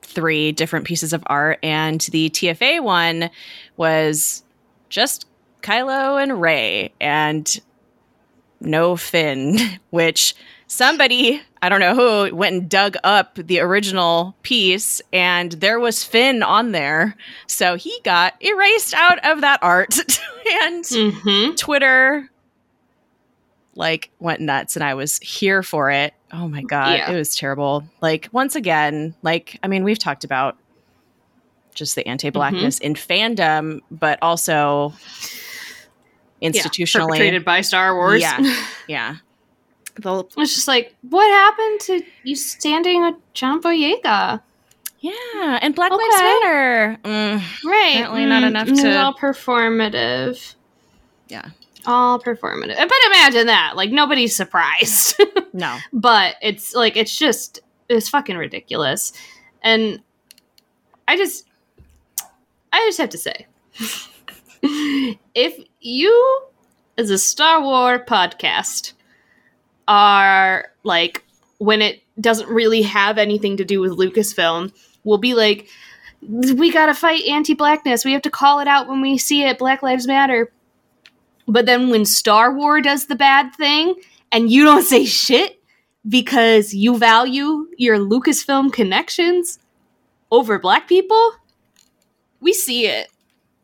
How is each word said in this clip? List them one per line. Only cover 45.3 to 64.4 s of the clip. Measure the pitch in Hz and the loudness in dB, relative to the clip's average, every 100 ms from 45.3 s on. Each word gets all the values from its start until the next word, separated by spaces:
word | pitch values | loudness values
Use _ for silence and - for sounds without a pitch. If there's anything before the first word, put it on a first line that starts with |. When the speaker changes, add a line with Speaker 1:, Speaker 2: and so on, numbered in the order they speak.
| 440 339 247 | -6 -4 -2
Speaker 1:
and | 302 320 | -2 0
Black | 359 | 0
Lives | 392 453 | 0 2
Speaker 2:
Okay. | 403 | 4
Speaker 1:
Matter. | 359 480 403 302 262 240 214 220 | 4 4 2 2 2 0 0 -4
Mm, | 208 214 208 208 175 - | -6 -4 -2 -4 -6 -10
Speaker 2:
Right. | 302 415 359 | -2 2 2
Speaker 1:
apparently | 269 233 247 277 | 2 -2 -2 0
not | 262 | 2
Speaker 2:
Mm, | 233 | 2
Speaker 1:
enough | 214 226 | 0 0
Speaker 2:
it | |
was | 277 | 2
Speaker 1:
to | 277 294 | 4 2
Speaker 2:
all | 277 | 0
performative. | 269 277 269 - 240 226 226 214 160 117 127 131 247 - - _ _ _ _ _ _ _ | -2 -4 -4 -2 0 0 0 -2 -2 -4 -4 -6 -8 -14 -20 _ _ _ _ _ _ _
Speaker 1:
Yeah. | 110 - - _ _ - | -18 -18 -20 _ _ -2
Speaker 2:
All | 240 247 247 | 2 2 0
performative. | 247 233 - - - - | -4 -6 -6 -8 -6 -2
But | 339 523 466 | 0 2 4
imagine | 392 285 240 233 | 6 6 4 4
that. | 208 160 - | 2 0 -2
Like, | 202 | -2
nobody's | 269 277 285 233 | 0 0 2 0
surprised. | - 185 180 151 160 214 - - - 403 | -2 -2 0 0 0 0 0 0 4 2
<laughs> | 392 359 | 2 -6
Speaker 1:
No. | 185 160 123 - | -6 -8 -8 -8
Speaker 2:
But | 254 240 220 185 - | 0 4 4 4 -2
it's, | 214 202 - | -6 -6 -6
like, | 247 226 220 | -2 0 0
it's | 220 - | -4 -2
just, | 302 - - - _ _ - | 0 -2 -6 -18 _ _ -2
it's | 233 220 | -2 0
fucking | 285 277 180 | -4 -4 -8
ridiculous. | 156 95 - - 139 143 - - - - _ _ | -10 -12 -8 -4 -2 -4 -8 -12 -20 -20 _ _
And | 220 220 220 185 _ _ _ _ _ _ _ _ _ _ - | 0 0 0 -6 _ _ _ _ _ _ _ _ _ _ -4
I | 349 | -2
just, | 381 - - _ _ _ _ _ _ - - _ _ _ _ | -2 -6 -18 _ _ _ _ _ _ -16 -16 _ _ _ _
I | 349 453 | -2 0
just | 349 | -2
have | 262 | -4
to | 165 | -8
say, | - - - _ _ - | -12 -12 -16 _ _ -14
<laughs> | 220 - - - - - | -12 -12 -16 -20 -20 -20